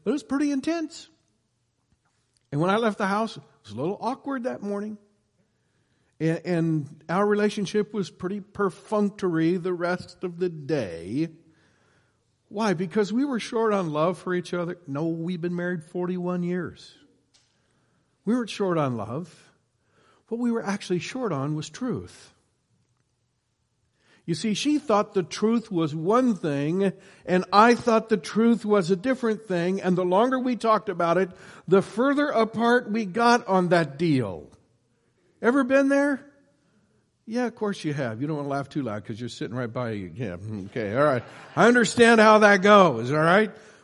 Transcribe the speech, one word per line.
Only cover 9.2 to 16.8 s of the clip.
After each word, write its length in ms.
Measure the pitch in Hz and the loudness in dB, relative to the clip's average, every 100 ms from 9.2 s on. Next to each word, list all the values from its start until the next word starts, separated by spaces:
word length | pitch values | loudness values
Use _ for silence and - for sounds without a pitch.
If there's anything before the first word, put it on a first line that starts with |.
| 185 160 160 185 | -2 0 0 0
the 160 | 180 | -4
rest 500 | 175 175 180 - - | -4 -4 -4 -8 -12
of 140 | 185 170 | -12 -6
the 120 | 180 | -6
day. 800 | 160 139 151 98 82 87 131 165 - _ _ _ _ _ _ _ _ _ _ _ | -6 -4 -4 -4 -8 -8 -6 -6 -8 _ _ _ _ _ _ _ _ _ _ _
Why? 280 | 208 220 170 | -4 -2 -2
Because 360 | 185 214 190 | -2 -2 -2
we 140 | 233 285 | -2 -2
were 140 | 233 | -4
short 340 | - 226 226 | -4 -2 0
on 180 | 202 165 | 0 -2
love 280 | 147 165 180 | 0 0 -2
for 160 | 190 180 | -4 -4
each 180 | 170 | -4
other? 240 | 175 170 175 - | -6 -6 -8 -10
No, 220 | 139 165 | -6 -4
we've 340 | 165 165 180 | -4 -6 -6
been 140 | 175 175 | -6 -4
married 280 | 175 180 | -4 -6
forty-one 600 | - 180 180 185 175 180 | -8 -6 -6 -4 -4 -4
years. 500 | 175 180 156 - | -4 -4 -6 -12